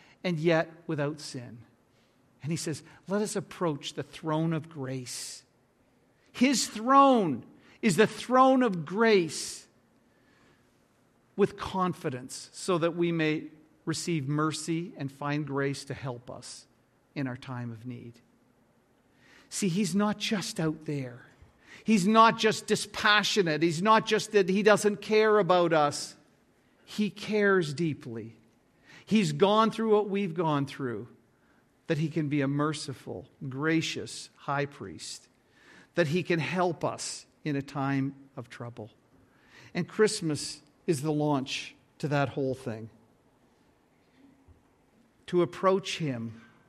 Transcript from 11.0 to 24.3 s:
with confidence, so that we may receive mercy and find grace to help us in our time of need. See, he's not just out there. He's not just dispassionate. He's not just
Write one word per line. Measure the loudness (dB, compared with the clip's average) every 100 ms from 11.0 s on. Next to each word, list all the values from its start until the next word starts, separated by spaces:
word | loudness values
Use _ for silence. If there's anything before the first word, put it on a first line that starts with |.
| _ _ _ 0
with | 0 -2
confidence, | -8 -2 -2 -2 -8 -8 -10 -16 -16
so | -8 -2 0
that | 0 0
we | 0
may | 2 0 0 -6 -16 _ _
receive | -6 -4 -2 -2 -2
mercy | 0 0 -2 -4 -4 -6 -8
and | -10
find | -6 -4 -4 -4
grace | -4 -4 -4
to | -10
help | -10 -10 -10 -12
us | -16 -16 -20 -20 _ _ _ _
in | -8 -8
our | -8
time | -10 -10 -10
of | -10 -12
need. | -14 -16 -20 _ _ _ _ _ _ _ _ _ _ _ -20 _
See, | -4 -2
he's | 0 0
not | 0 0 -2
just | -4 -4 -4 -4
out | -4 -4
there. | -6 -6 -8 -12 -20 _ -20 _ -20 -6
He's | 2 4 6
not | 8 8 6
just | 2 0 -2
dispassionate. | -2 -2 0 4 4 4 2 2 2
He's | 0 2
not | 4 4
just | 4 0 2